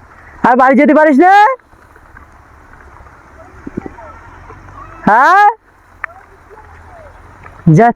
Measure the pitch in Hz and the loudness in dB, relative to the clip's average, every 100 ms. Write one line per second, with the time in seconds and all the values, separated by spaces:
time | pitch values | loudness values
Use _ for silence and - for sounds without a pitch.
0 | - - - - - 247 262 277 294 302 | -20 -20 -20 -8 -4 0 0 2 0 2
1 | 311 269 349 403 427 523 _ _ _ _ | 0 2 2 2 0 -2 _ _ _ _
2 | - - - _ _ - - - - - | -20 -20 -20 _ _ -20 -20 -20 -20 -20
3 | - - - - - - - - - - | -20 -20 -20 -20 -20 -20 -18 -16 -16 -20
4 | 320 294 - - - - - - - - | -20 -20 -20 -20 -20 -20 -20 -20 -20 -12
5 | - 214 285 381 415 453 _ _ _ _ | -4 -2 0 0 0 -4 _ _ _ _
6 | - 698 - - _ 440 - - - - | -20 -20 -20 -20 _ -20 -20 -20 -20 -20
7 | - - - - - - - 156 233 | -20 -20 -20 -20 -20 -8 -2 0 0